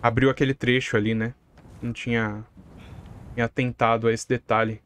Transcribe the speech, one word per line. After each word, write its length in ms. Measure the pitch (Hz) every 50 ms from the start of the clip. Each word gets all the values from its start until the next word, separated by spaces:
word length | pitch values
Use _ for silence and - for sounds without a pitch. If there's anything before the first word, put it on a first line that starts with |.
Abriu 260 | - 120 113 120 131 135
aquele 240 | 127 - 143 131
trecho 460 | 131 - - 123 123 127 127 - - 110
ali, 160 | 104 110 113
né? 180 | 110 110 117 123 _ _ _ _ - - - - -
Não 140 | - 120 117
tinha 500 | - - 120 117 117 110 107 104 107 110 _ _ - - - - - - - - - - - - - - - -
me 60 | 120
atentado 680 | 120 120 _ - 127 123 117 _ 123 113 117 113 113
a 60 | 113
esse 160 | 113 117 - _
detalhe. 540 | 127 120 _ - 113 110 110 110 110 - _